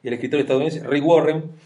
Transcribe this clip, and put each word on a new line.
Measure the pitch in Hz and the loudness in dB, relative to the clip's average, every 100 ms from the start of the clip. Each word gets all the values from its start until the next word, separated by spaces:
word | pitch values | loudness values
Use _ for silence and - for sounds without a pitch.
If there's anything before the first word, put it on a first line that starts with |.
el | 123 | -8
escritor | 120 131 147 | -6 -2 -2
estadounidense | 131 135 156 - - | 0 0 0 -4 -2
Rick | 143 151 | 0 4
Warren, | 165 151 156 - - | 4 4 -2 -6 -16